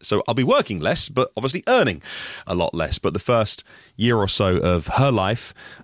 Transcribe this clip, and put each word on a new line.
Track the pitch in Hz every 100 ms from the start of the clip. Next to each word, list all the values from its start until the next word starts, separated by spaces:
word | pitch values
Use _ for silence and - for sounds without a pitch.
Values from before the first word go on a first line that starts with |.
So | - - -
I'll | 120
be |
working | 131 277 - 90
less, | 78 170 -
but | 123 127 -
obviously | 131 190 -
earning | 247 160 78 - - - - -
a |
lot | 87 85
less. | 82 76 -
But | 95
the | 82
first | - 117 107 - - - - -
year | 113 117
or | 98
so | - 98 92
of | - 87 -
her | - 139
life, | 113 95 117 - - - -